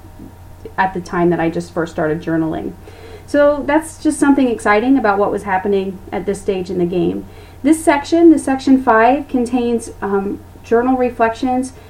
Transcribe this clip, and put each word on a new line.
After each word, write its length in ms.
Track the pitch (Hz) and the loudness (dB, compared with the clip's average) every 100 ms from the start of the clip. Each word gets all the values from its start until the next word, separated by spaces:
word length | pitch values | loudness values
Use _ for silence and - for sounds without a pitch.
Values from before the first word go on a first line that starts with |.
| - - - - - - - - | -20 -20 -20 -20 -20 -20 -12 -4
at 160 | 190 | -4
the 60 | 175 | -4
time 300 | 175 180 175 | -6 0 0
that 100 | 165 | 0
I 100 | 165 | -2
just 220 | 175 175 | -4 -6
first 200 | 175 165 | -6 -6
started 280 | - 156 165 | -4 -4 -4
journaling. 540 | 175 160 160 165 - - - - - - - | -4 -2 -2 -4 -8 -12 -18 -20 -20 -20 -4
So 380 | 285 285 294 262 | 2 2 2 0
that's 360 | 311 320 - | -2 -2 -6
just 180 | 311 285 | -4 0
something 280 | 285 277 254 | 2 2 2
exciting 480 | 214 214 208 247 269 | 0 0 2 4 2
about 220 | 214 196 | 2 0
what 140 | 202 | 0
was 100 | 202 | -2
happening 560 | 196 190 202 196 190 190 - | -4 -4 0 -2 -2 -8 -10
at 140 | 202 180 | -8 -6
this 140 | 190 | -6
stage 300 | - 190 180 | -4 -4 -4
in 80 | 180 | -2
the 80 | 175 | -2
game. 400 | 175 170 202 - - - - | 0 -2 -2 -10 -18 -20 -4
This 200 | 269 320 | 0 2
section, 480 | 330 285 - 330 339 | 2 0 2 4 6
this 140 | 277 | 6
section 380 | - 262 277 262 | 2 -2 2 2
five, 460 | 247 220 233 285 285 | 4 4 4 2 0
contains, 640 | 254 233 247 240 233 - - | -2 0 -2 0 -2 -4 -10
um, 400 | 196 202 196 - - - | -4 -2 -2 -8 -12 -14
journal 340 | - 233 254 254 | 0 0 2 2
reflections 760 | 247 240 226 226 254 254 254 - | 0 0 0 0 -2 -2 -4 -10